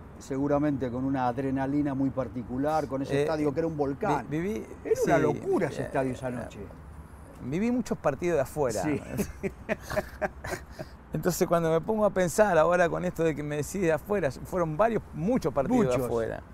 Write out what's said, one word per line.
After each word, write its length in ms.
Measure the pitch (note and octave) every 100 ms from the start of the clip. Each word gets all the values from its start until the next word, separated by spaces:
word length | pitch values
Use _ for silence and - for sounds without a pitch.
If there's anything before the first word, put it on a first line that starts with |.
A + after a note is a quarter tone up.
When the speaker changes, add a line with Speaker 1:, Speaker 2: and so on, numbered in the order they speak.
| - -
Speaker 1:
seguramente 720 | - C3+ C#3+ C#3+ D3+ C3+ B2+
con 140 | B2 C3+
una 220 | C3+ B2
adrenalina 680 | A#2+ C3+ C3+ C3+ D3 C#3+ C3
muy 160 | C3+
particular, 760 | C3+ A#2 C3 G#2 B2+ D3 D#3 C#3
con 140 | C3+
ese 160 | C#3 C#3
Speaker 2:
Eh, 40 |
Speaker 1:
estadio 300 | D3 D#3 D3
que 80 | C3+
era 60 | E3
un 100 | D3+
volcán. 500 | C#3 C#3 G#3 D3 A#2
Speaker 2:
vi-, 80 | D3+
viví, 300 | F#3 A3 - -
Speaker 1:
Era 120 | - A#4+ A4+
una 100 | D#3+
Speaker 2:
sí, 60 |
Speaker 1:
locura 460 | D#3 - F#4+ F4 D#3
ese 120 | -
Speaker 2:
eh, 40 | -
Speaker 1:
estadio 260 | D3 C3
esa 160 | A#2+ B2+
Speaker 2:
eh, 40 |
Speaker 1:
noche. 260 | B2 - G#2+ F#2+ - - - - - - -
Speaker 2:
viví 280 | B2+ E3 A#3
muchos 260 | B3 - G3+
partidos 380 | D#3 C3 F3 D#3
de 60 |
afuera. 420 | B2+ D3+ B2+ G#2
Speaker 1:
Sí. 180 | A#2 C#3 - C3+ - -
Speaker 2:
<laughs> 100 | B3 - - G#3+ - G#3 - - G#3 - - - - - - - -
Entonces, 340 | D#3+ F3+ D#3+ E3+
cuando 240 | E3+ E3
me 100 | D#3+
pongo 240 | D#3+ A3 G#3
a 40 |
pensar 480 | F#3 F3 G#3+ G#3 E3
ahora 300 | E3 F3+ E3+
con 160 | D#3
esto 200 | F3+ -
de 120 | E3 C#3
que 80 |
me 140 | D3 D3
decís 240 | C#3+ G3
de 100 | E3+
afuera, 380 | D3+ - G#3 C#3+
fueron 460 | - - F3+ D#3+ D3+
varios, 240 | A3+ G#3 -
muchos 400 | C#3+ F3+ B3+ D3+
partidos 260 | C#3 C3+ B3
de 60 | C3
Speaker 1:
Muchos. 180 | B2 A#2+
Speaker 2:
afuera. 360 | A#2 A2 - -